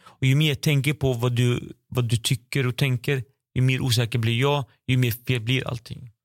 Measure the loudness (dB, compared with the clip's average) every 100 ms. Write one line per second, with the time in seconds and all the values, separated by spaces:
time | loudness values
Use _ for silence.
0 | -20 -2 2 2 2 0 0 2 0 0
1 | 0 0 0 2 2 0 -6 -16 _ -4
2 | 0 0 0 -4 _ -2 -2 0 -2 0
3 | -2 -4 -6 _ _ 0 2 2 0 0
4 | 0 0 0 2 2 0 -4 _ -2 2
5 | 2 -2 -4 -2 0 -2 -2 -8 -10 -16
6 | -18 _